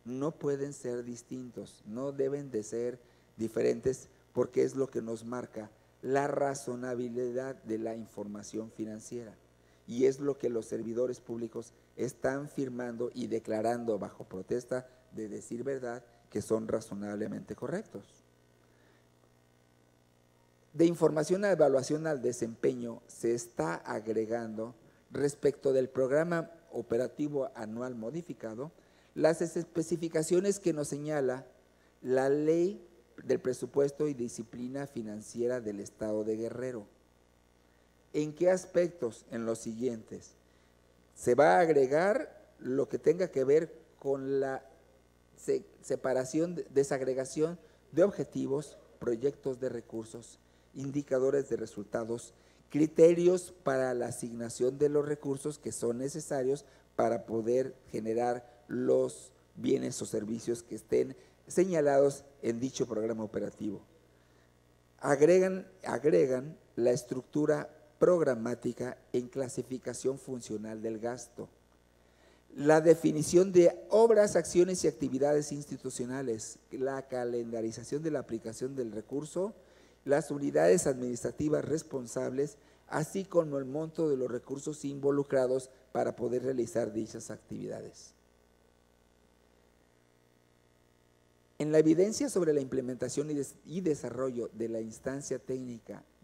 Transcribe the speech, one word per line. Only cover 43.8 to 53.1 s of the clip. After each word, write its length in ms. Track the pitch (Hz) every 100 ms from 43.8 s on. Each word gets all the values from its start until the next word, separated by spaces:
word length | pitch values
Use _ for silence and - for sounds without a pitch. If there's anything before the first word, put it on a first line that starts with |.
| - _
con 420 | 139 139 135 139
la 240 | 135 135 - - - _ _ _ _ -
se-, 300 | - 135 - -
separación, 720 | - 131 135 127 127 156 170
de-, 140 | 170 -
desagregación 880 | 131 139 139 131 131 131 - 156 180 - - _
de 120 | 139
objetivos, 760 | 196 190 139 139 131 139 151 - - -
proyectos 600 | 113 113 135 139 139 123
de 100 | 127
recursos, 680 | 117 - 113 113 120 110 - _ _ _ -
indicadores 760 | 139 139 143 131 131 139 131
de 80 | 113
resultados, 800 | 110 - 101 117 113 120 - - _ _ _
criterios 800 | 143 156 156 165